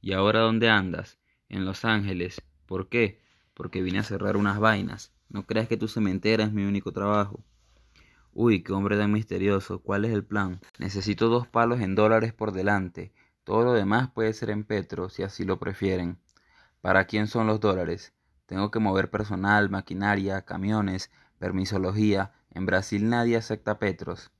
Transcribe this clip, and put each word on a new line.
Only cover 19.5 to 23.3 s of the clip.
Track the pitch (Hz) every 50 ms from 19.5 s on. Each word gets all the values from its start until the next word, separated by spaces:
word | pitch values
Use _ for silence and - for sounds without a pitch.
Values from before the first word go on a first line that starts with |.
| 104 104 104 98
maquinaria, | 98 95 92 - - 92 101 104 104 101 98 98 95 95 -
camiones, | - - 87 95 101 110 107 104 98 92 95 - - _ _ _ _ _ _
permisología. | - 92 92 92 95 92 104 95 95 92 98 107 107 107 101 98 98 101 _ _ _ _ -
En | 87 92
Brasil | 92 90 92 98 - - 101 104 113
nadie | 120 120 117 117